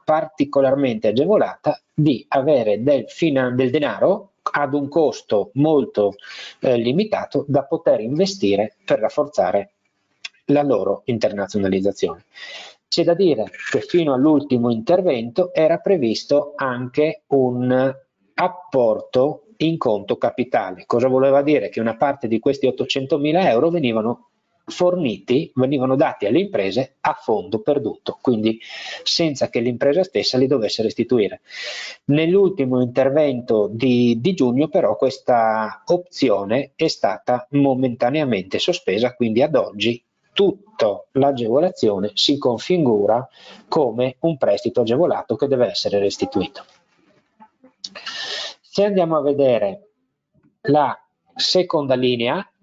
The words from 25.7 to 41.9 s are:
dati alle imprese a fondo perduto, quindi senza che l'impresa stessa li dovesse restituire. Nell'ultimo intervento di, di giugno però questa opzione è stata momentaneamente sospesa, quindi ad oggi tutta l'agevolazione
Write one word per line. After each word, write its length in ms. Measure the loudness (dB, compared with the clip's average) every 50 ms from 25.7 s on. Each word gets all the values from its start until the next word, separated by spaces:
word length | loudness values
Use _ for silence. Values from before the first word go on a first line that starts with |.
| 0 0 0 0 2
dati 320 | 2 2 0 -2 -2 -2 0
alle 140 | 2 2
imprese 560 | 0 0 -2 -2 -2 -2 -2 -2 -4 -4 _ _
a 120 | -4 -4 -4 -4
fondo 420 | -4 -2 -2 -2 -2 -4 -6 -4
perduto, 580 | -2 -2 -2 -2 -2 -6 -8 -8 -10 -10 -10 -6
quindi 400 | -2 -2 0 0 0 -2 -2 -4 -8 -18 -18 -16 -16 -14 -14 -10
senza 480 | -6 -4 -2 0 0 -2 -2 -2 -4 -4
che 100 | -2 -2
l'impresa 440 | -2 -2 -2 0 0 2 2 2 0
stessa 340 | 0 -2 -2 -2 0 0 2
li 80 | 2
dovesse 380 | 2 2 0 0 -2 -2 -2 -2
restituire. 580 | -2 -2 -2 -2 2 2 2 2 0 -2 -8 _ -18 -16 -14 -12 -12 -12 -12 -12 -14 -16 -8 _
Nell'ultimo 760 | 0 0 2 2 4 4 4 4 2 2 0 -2 0 0 0
intervento 880 | 0 0 0 0 2 2 2 2 2 2 0 -2 -2 0 0 2 0 0
di, 500 | -2 0 0 2 4 4 4 4 2 2
di 140 | 0 0 0
giugno 320 | 2 2 2 2 2 0 0
però 280 | 0 2 2 0 0 0
questa 840 | 0 -2 -2 -2 -2 0 2 2 2 2 0 0 -2 -6 -8 -8 _ -2
opzione 880 | -2 -2 -2 _ -6 0 0 2 2 0 0 -2 -2 -2 -4 -4 _
è 120 | -2 -2 -2
stata 580 | -2 -2 -2 -2 -2 -2 -2 -2 -2 -2 -2 -2
momentaneamente 1080 | 0 2 2 2 2 2 0 -2 -2 -2 -2 -2 0 0 -2 0 -2 -2 -2 -4 -4 -4
sospesa, 560 | -2 -2 -4 -2 -2 -2 -2 0 0 -2 -2
quindi 260 | -2 -2 0 0 2
ad 140 | 2 2 2
oggi 440 | 0 0 -2 -4 -4 -4 -4 -4 -4 _ _ _ _ _ _ -2
tutta 720 | 0 0 0 0 -2 _ _ _ -2 0 0 0 -2 -8 _
l'agevolazione 1000 | -2 0 2 2 0 0 -2 0 0 2 2 0 0 0 0 0